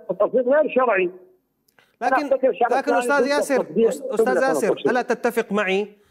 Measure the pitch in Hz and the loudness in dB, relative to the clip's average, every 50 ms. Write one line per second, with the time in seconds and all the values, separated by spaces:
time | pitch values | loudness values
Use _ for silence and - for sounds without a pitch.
0 | - - 185 180 202 - - 247 254 240 277 302 302 247 - 247 262 247 214 190 | -6 -8 -4 -2 -2 0 0 0 0 2 2 2 2 0 0 0 0 2 0 0
1 | 185 175 180 - - - _ _ _ _ _ _ _ _ _ _ _ _ _ - | -2 -4 -6 -10 -20 -20 _ _ _ _ _ _ _ _ _ _ _ _ _ -6
2 | 226 262 269 262 294 277 269 262 262 262 220 - 240 233 240 269 269 277 - 240 | -2 0 0 0 0 0 0 0 0 0 0 0 0 0 0 0 0 0 0 0
3 | 240 247 285 285 254 277 285 294 277 277 277 226 175 - 156 190 226 220 - - | 0 2 2 2 2 2 0 0 0 0 0 -2 -2 -2 0 2 2 2 0 -2
4 | - 262 254 208 226 247 254 247 262 269 262 269 240 190 - - - - 233 254 | -6 -4 -2 0 0 2 2 2 2 0 0 0 0 0 0 0 0 0 0 0
5 | 233 - 233 226 - 240 - 240 220 - 196 208 208 185 190 196 208 202 - _ | -2 -2 -4 -2 -2 -2 -2 -2 -4 -2 -2 -2 0 0 0 -2 -2 -4 -8 _
6 | _ _ | _ _